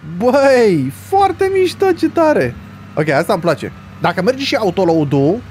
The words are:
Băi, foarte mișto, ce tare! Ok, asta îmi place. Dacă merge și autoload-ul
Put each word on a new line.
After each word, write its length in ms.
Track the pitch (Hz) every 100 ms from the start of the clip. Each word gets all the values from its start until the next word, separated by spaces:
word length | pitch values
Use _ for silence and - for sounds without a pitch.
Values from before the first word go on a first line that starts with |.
| 151 170
Băi, 720 | 240 277 277 254 226 165 131 - -
foarte 440 | 392 392 370 381
mișto, 380 | 381 370 - 392
ce 180 | 339 320
tare! 460 | 320 311 269 127 - - - - -
Ok, 140 | 156
asta 240 | 139 175
îmi 80 | 185
place. 300 | 170 139 104 - - -
Dacă 200 | 170 175
merge 220 | 185 262
și 120 | 277 277
autoload-ul 840 | 208 175 180 165 147 143 143 220 -